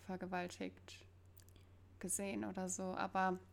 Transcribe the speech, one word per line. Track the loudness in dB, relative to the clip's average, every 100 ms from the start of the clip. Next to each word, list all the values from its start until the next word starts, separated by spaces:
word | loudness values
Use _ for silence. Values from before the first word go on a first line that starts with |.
| -4
vergewaltigt | -2 0 2 0 0 -4 -6 -12 -14 -14 -18 -18 -18 -18 -18 -18 -18 -18 -6
gesehen | 0 2 2 2
oder | 0 0 0
so, | 2
aber | 0 2 2 6 6 6 0